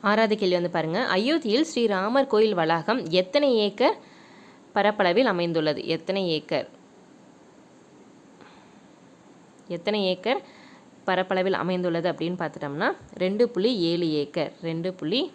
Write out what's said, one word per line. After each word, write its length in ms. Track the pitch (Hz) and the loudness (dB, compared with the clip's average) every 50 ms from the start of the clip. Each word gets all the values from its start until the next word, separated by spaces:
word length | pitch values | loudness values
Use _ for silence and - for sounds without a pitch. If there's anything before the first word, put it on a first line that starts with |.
| - 202 | 2 2
ஆறாவது 260 | 208 214 226 208 214 214 | 4 4 4 2 2 0
கேள்வி 160 | 208 185 180 | 2 0 2
வந்து 140 | 175 175 175 175 | 2 0 0 -2
பாருங்க. 240 | 170 156 160 160 202 - - 180 | -2 -2 0 -2 -2 -2 0 0
அயோத்தியில் 500 | 185 214 262 311 330 - 220 202 262 311 311 | 0 2 2 0 0 0 2 2 2 0 0
ஸ்ரீராமர் 600 | - 247 233 214 202 185 190 214 226 277 269 277 | 0 0 0 2 0 0 -2 0 2 0 2 2
கோயில் 220 | - 208 220 220 202 175 | 4 4 4 4 2 2
வளாகம் 420 | 165 160 165 165 156 - 226 254 185 160 160 185 | 2 2 2 0 0 -2 -2 -2 -2 0 0 0
எத்தனை 280 | 180 185 - 294 294 277 247 220 208 | 0 2 0 2 2 4 2 2 2
ஏக்கர் 320 | 202 202 - 233 320 427 - - - - - - - - - - - - - - - - | 0 0 2 2 2 2 0 -8 -20 -20 -20 -20 -20 -20 -20 -20 -20 -20 -20 -20 -6 -2
பரப்பளவில் 540 | 208 196 208 208 208 202 175 175 180 269 233 | 2 2 2 2 2 2 4 4 4 2 2
அமைந்துள்ளது? 480 | 190 175 175 170 165 165 156 156 147 - - - 165 | 2 0 0 0 0 0 0 0 -2 -2 -2 -4 -4
எத்தனை 280 | 156 - - 190 196 190 175 160 | -4 -2 -4 -2 -2 0 -2 -2
ஏக்கர்? 320 | 151 - - 165 139 - - - - - - - - - - - - - - - - - - - - - - - - - - - - - - - - - - - - - - - - - - - - - - - - - - - - - - - - - - - - - - 175 | -4 -4 -4 -4 -4 -4 -6 -16 -20 -20 -20 -20 -20 -20 -20 -20 -20 -20 -20 -20 -20 -20 -20 -20 -20 -20 -20 -20 -20 -20 -20 -20 -20 -20 -20 -20 -20 -20 -20 -20 -20 -20 -20 -20 -20 -20 -20 -20 -20 -20 -20 -20 -20 -20 -20 -20 -20 -20 -20 -20 -20 -20 -20 -20 -20 -14 -12 -12
எத்தனை 240 | 165 170 180 175 208 196 185 | -6 -4 -2 0 0 0 0
ஏக்கர் 280 | 185 180 - 220 - 392 - - - - - - - - - - - - - - | 0 0 -2 -2 -2 -2 -4 -10 -20 -20 -20 -20 -20 -20 -20 -20 -20 -8 -4 -2
பரப்பளவில் 500 | 185 175 185 185 196 185 185 190 190 - | 0 0 0 0 0 0 0 0 0 0
அமைந்துள்ளது 460 | 143 175 185 180 180 180 165 170 165 180 | -2 -2 -2 -2 -2 -2 -2 0 -2 -2
அப்படின்னு 280 | 160 143 160 170 180 180 | -2 -2 -4 -4 -4 -4
பார்த்துட்டோம்னா, 480 | 175 151 - - - 143 143 151 202 269 370 - - - - - 180 | -6 -6 -6 -8 -8 -8 -6 -2 -2 -2 -4 -4 -12 -20 -8 -4 -2
ரெண்டு 200 | 185 196 214 240 233 240 | -2 2 2 0 0 2
புள்ளி 180 | 180 190 240 262 202 170 165 | 0 0 0 2 2 0 0
ஏழு 180 | 170 170 175 160 151 147 | 0 0 0 0 0 0
ஏக்கர், 320 | 143 147 - 170 147 - - - - 165 | -2 -2 -2 -4 -4 -4 -6 -10 -8 -6
ரெண்டு 220 | 165 165 170 185 180 180 | -6 -4 -4 -6 -6 -6
புள்ளி 200 | - 151 196 262 330 339 | -4 -2 -2 -2 -2 -4